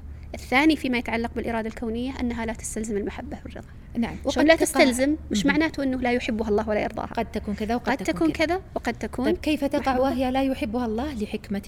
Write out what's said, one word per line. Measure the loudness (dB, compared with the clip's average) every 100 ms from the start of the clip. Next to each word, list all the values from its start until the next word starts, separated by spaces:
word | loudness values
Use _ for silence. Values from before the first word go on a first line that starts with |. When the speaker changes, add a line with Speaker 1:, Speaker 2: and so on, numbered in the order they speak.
| -12 -14 -12
Speaker 1:
الثاني | -12 0 4 6 4
فيما | 2 0
يتعلق | 0 -2 -2 -4
بالإرادة | -2 -2 -4
الكونية | -4 -4 -4 -4 -4
أنها | -2 -2 -4
لا |
تستلزم | -6 -6 -6 -2 -2
المحبة | -2 -6 -8 -10
والرضا. | -10 -12 -14 -16 -6 -2
Speaker 2:
نعم. | -2 -2 -2
Speaker 1:
شلون | 4 6
لا |
Speaker 2:
وقد | 6 4
تقع |
Speaker 1:
تستلزم؟ | 6 4 6 2 0 -2
مش | 2 4
Speaker 2:
مهم. |
Speaker 1:
معناته | 4 2 0
أنه | -2 0
لا | 2
يحبها | 0 0 -2 2
الله | 2 2
ولا | 0
يرضاها. | 0 -2 -4
Speaker 2:
قد | -4 -4
تكون | -4 -4
كذا | -4 -2
وقد | -2 0
Speaker 1:
قد | -2
Speaker 2:
تكون | 0
Speaker 1:
تكون | 2 2
Speaker 2:
كذا. | 2 2
Speaker 1:
كذا | 0 -4
وقد | -4 -4
تكون | -2 -4 0
Speaker 2:
طيب، | 0 2
كيف | 0 0
تقع | 2 0 2
Speaker 1:
محبة. | 2
Speaker 2:
وهي | 2 2 2
لا | 2
يحبها | 2 0 -2 -2 -2
الله | -2 -2
لحكمة | -4 -4 -4 -4 -4